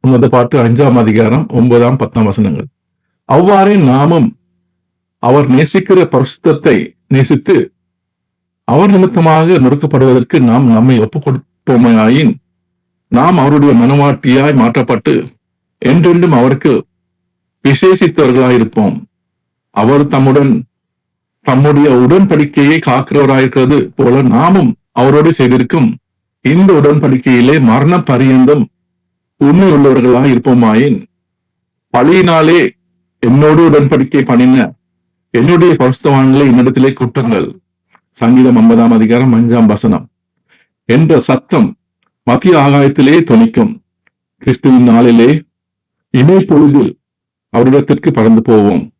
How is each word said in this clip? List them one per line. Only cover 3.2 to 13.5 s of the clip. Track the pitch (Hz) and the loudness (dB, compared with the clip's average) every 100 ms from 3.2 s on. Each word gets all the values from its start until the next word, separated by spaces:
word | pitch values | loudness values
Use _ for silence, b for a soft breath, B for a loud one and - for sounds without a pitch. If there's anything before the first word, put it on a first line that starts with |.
| - | -4
அவ்வாறே | 139 180 196 196 208 | -2 2 2 2 2
நாமும் | 139 127 151 170 123 - _ _ _ _ _ _ _ _ | 0 0 0 0 -2 -6 _ _ _ _ _ _ _ _
அவர் | 120 139 135 | 0 0 2
நேசிக்கிற | 131 156 190 190 185 | 0 0 -4 0 0
பரிசுத்தத்தை | 165 - 131 - 175 147 160 113 - _ _ | 0 -2 -4 -4 -4 -2 -2 -2 -6 _ _
நேசித்து | 135 127 147 - 359 - _ _ _ _ _ _ _ _ _ | -2 0 -2 -2 -2 -2 _ _ _ _ _ _ _ _ _
அவர் | - 131 202 | -4 0 2
நிமித்தமாக | 196 185 202 160 196 165 | 2 0 0 0 0 0
நொறுக்கப்படுவதற்கு | 175 127 143 151 135 131 127 123 151 | 0 0 -2 -4 0 2 0 0 -2
நாம் | 123 120 131 | 0 0 0
நம்மை | 113 127 123 | 2 2 0
ஒப்புக் | 110 156 - | -2 -6 -6
கொடுப்போமாயின் | 131 _ _ - 123 120 113 110 131 131 - _ _ _ _ _ _ _ | -8 _ _ -2 0 2 2 0 0 -2 -4 _ _ _ _ _ _ _
நாம் | 120 160 175 | -2 0 0
அவருடைய | 135 | 0